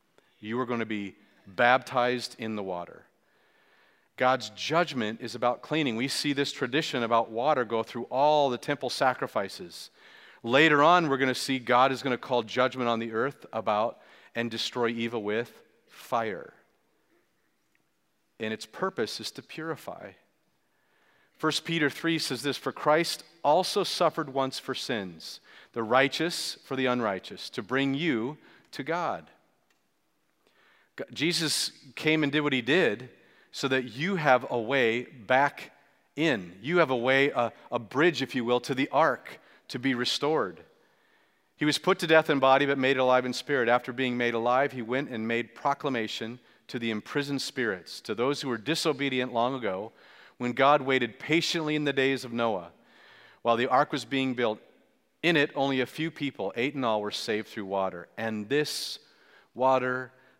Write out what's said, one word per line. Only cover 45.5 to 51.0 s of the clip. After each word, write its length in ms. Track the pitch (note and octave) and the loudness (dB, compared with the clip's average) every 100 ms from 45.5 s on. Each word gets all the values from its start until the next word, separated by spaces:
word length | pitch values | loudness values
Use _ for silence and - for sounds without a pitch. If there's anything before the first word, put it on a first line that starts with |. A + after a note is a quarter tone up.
| - | 0
proclamation 840 | C#3+ C#3 C#3+ B2 A2 - A2+ B2+ _ _ - | 0 2 0 -2 -4 -6 -8 -10 _ _ -10
to 100 | B2+ | -4
the 140 | A#2 | -2
imprisoned 500 | G#2+ - D3 C#3+ C#3 | -2 -2 -4 -2 -4
spirits, 580 | - - A#2 F2+ - - | -4 -2 -2 -2 -8 -16
to 120 | - | -6
those 260 | G#2+ C3 C#3+ | 0 0 0
who 80 | C#3 | -4
were 80 | A#2 | -4
disobedient 760 | G#2+ D#3+ E3 C3+ C#3 B2+ B2+ | -2 0 0 0 0 0 0
long 240 | A#2+ B2 C3+ | 0 0 0
ago, 340 | G#2+ F#2 A2 _ - - - - | -4 -4 -8 _ -20 -20 -20 -6
when 140 | B2 | -4
God 280 | A#2+ C3+ D3 | 4 6 6
waited 380 | C3+ C3 | 4 0